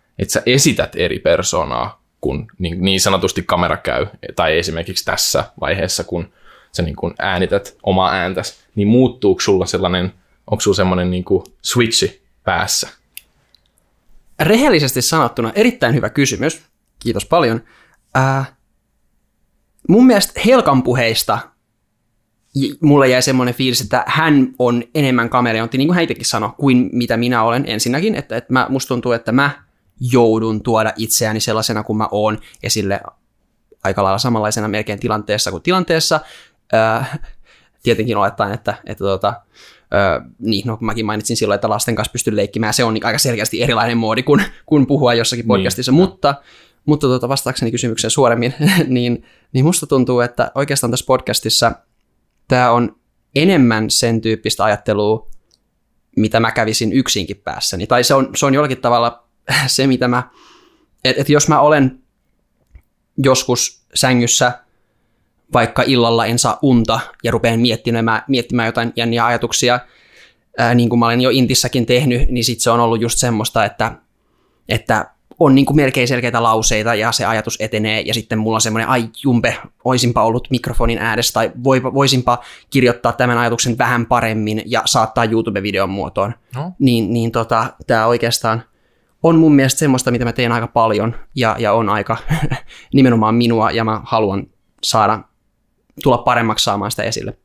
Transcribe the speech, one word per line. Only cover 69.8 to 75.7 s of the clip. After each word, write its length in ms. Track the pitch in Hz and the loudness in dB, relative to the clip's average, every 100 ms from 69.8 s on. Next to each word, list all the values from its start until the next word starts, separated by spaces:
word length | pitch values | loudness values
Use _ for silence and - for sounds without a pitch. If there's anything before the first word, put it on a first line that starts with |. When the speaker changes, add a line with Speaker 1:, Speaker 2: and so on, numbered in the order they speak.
| - _ _ - - _ _ - | -4 _ _ -20 -20 _ _ -2
Speaker 2:
ää, 160 | 120 120 | 2 2
niin 140 | 117 | 2
kuin 100 | 120 | 2
mä 60 | 117 | 2
olen 160 | 120 | 2
jo 80 | 127 | 2
Intissäkin 560 | 127 123 127 127 127 113 | 2 2 0 -2 -2 2
tehnyt, 440 | 123 147 120 120 | 2 2 2 2
niin 140 | 123 | 0
sit 160 | 117 117 | -2 -2
se 100 | 120 | 0
on 100 | 117 | 2
ollut 220 | 117 113 | 2 0
just 160 | 117 - | -2 -2
semmoista, 460 | 123 110 107 - 104 | 0 -2 -2 0 -2
että, 260 | - 110 - _ _ _ _ _ _ - | -2 -6 -6 _ _ _ _ _ _ -6
että 360 | 110 - 107 - _ _ - | -4 -2 -2 -4 _ _ 2
on 160 | 151 135 | 4 6
niin 100 | |
kuin 100 | 135 | 4